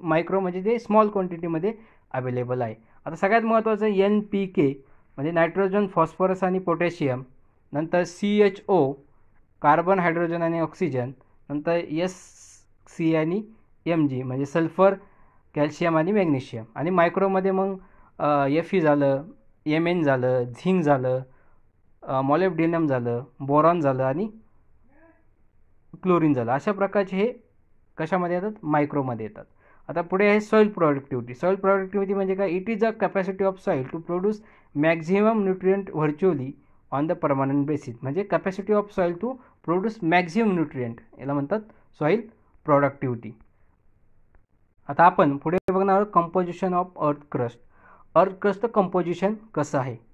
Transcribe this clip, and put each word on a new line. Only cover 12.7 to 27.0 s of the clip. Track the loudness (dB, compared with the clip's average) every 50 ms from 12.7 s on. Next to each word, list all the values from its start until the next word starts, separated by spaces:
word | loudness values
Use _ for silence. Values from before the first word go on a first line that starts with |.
| _ _ _ -14 -6 -2 0 2 2
आणि | 2 0 0 -2 -4 -6 -8 -16 -20 _ _ _ _ -4
एमजी | -2 0 2 2 0 0 -2
म्हणजे | -6 -4 -4 -4 -4
सल्फर, | -2 0 -2 -2 0 2 4 4 4 2 0 -8 _ _ _ -20 _ _ _ _ _ -2
कॅल्शियम | -2 -2 -2 -2 -2 0 2 2 2
आणि | 2 2
मॅग्नेशियम. | 2 2 2 2 0 -2 -4 -8 -12 -14 -14 -12 -8
आणि | -6 -4 0
मायक्रोमध्ये | 2 2 2 2 2 0 0 2 0 0 0 0
मग, | 0 0 -2 -2 -4 -8 -12 -20 _ -20 -20 _ _ -4
अ, | 0 0 2 2 2
एफई | 2 0 0 0 0 0 2
झालं, | 4 4 4 4 4 2 2 0 -4 -10 -18 _ _ _ _ _ -4
एमएन | -2 0 0 0 0 0 2
झालं, | 2 2 2 2 2 0 0 0 -2
झिंक | -4 -8 -6 -2 0 0 2 4
झालं, | 2 2 2 2 -2 -2 -2 -4 -8 -20 -20 _ _ _ _ _ _ _ _ _ _ _ _
अ, | -8 -4 -2 -2
मॉलिब्डेनम | 0 2 2 2 2 0 0 0 0 0 0 0 0
झालं, | 0 0 0 -2 -2 -4 -4 -6 -10 _ -10
बोरॉन | -2 2 4 4 6 4 4 4
झालं | 2 0 0 0 0
आणि | -2 -2 -2 -4 -6 -8 -14 -20 _ _ _ _ _ _ _ _ _ _ _ -20 _ _ _ _ _ _ _ _ _ _ _ _ _ _ _ _ _ -14 -4
क्लोरीन | 0 2 2 4 4 2
झालं. | 2 2 0 0
अशा | -2 -2 -2 -2
प्रकारचे | -2 -2 -2 0 0 0